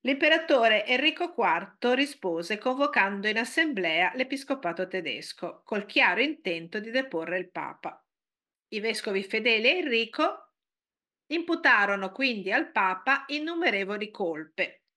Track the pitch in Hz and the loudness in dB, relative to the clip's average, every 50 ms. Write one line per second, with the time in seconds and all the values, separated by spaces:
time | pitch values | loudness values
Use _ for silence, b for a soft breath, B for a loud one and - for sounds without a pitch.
0 | - 240 277 277 330 302 320 330 320 - 302 247 226 226 214 202 - 240 247 254 | 2 0 2 4 4 4 4 4 4 4 4 6 6 6 4 4 2 2 0 4
1 | 277 311 311 - 349 339 - - 214 180 160 170 190 - - _ - 240 247 254 | 4 2 2 0 -6 -4 0 0 2 2 2 0 -2 -8 -10 _ 2 2 4 2
2 | 285 285 - _ - 185 165 165 170 170 214 214 - 254 254 269 285 285 285 220 | 2 -2 -2 _ -4 -2 -2 -2 -2 -4 -6 -2 -2 -2 0 2 0 2 4 2
3 | 196 196 202 196 196 214 214 226 240 233 - 320 330 311 269 196 180 165 160 165 | 2 2 0 -2 -2 -2 0 0 -2 -2 0 0 0 0 0 -2 0 0 2 2
4 | 185 - - 254 254 254 285 269 - - - - - 175 170 175 185 180 185 185 | 2 2 0 -2 -4 -4 -4 -8 -4 -4 -6 -2 -2 -4 -2 -2 -6 -4 -4 -6
5 | 165 143 113 131 156 - - - 180 165 - - _ - 220 202 196 208 - 294 | -4 -6 -8 -8 -10 -14 -12 -10 -10 -12 -12 -14 _ -6 -6 -6 -6 0 2 2
6 | 262 202 180 202 262 302 302 - _ 190 170 165 165 170 - 214 208 226 226 262 | 4 4 4 2 0 0 -2 -6 _ -6 -6 -6 -6 -8 -10 -8 -8 -4 -4 -4
7 | 269 269 - 160 165 165 180 185 180 185 _ 165 151 - - _ - 156 - _ | -4 -2 -6 -6 -4 -4 -4 -6 -6 -6 _ -10 -8 -8 -10 _ -12 -12 -12 _
8 | _ _ _ _ _ _ _ _ _ _ _ _ _ _ - 208 202 226 214 - | _ _ _ _ _ _ _ _ _ _ _ _ _ _ -8 -4 -4 -4 -4 -4
9 | - 226 196 190 196 - - 220 220 247 226 214 220 254 339 370 320 294 233 226 | -4 -2 -2 -2 -2 -2 -4 0 2 2 2 4 4 4 4 4 0 0 0 0
10 | 226 220 - - 311 392 - - - _ _ _ _ _ _ _ _ _ _ _ | 0 -2 0 0 0 0 0 -4 -16 _ _ _ _ _ _ _ _ _ _ _
11 | _ _ _ _ _ _ 294 339 339 339 330 339 330 277 240 214 202 202 202 196 | _ _ _ _ _ _ -4 -4 -2 -2 -4 2 4 4 6 6 4 2 0 -2
12 | 190 190 190 - 269 262 233 202 180 185 214 269 320 - - 220 196 185 185 190 | -2 -6 -4 -2 -2 -2 0 -2 -4 0 0 0 -2 0 0 0 2 2 0 0
13 | - 262 269 277 - - 294 302 302 320 349 330 339 254 208 196 196 190 208 208 | 0 0 0 0 0 -6 -6 -6 -6 -4 -4 0 0 0 0 0 -2 -4 -4 -6
14 | 214 208 - - 202 165 160 151 160 156 _ - 175 - - _ _ _ _ | -6 -10 -6 -4 -4 -4 -4 -6 -10 -12 _ -4 -4 -4 -4 _ _ _ _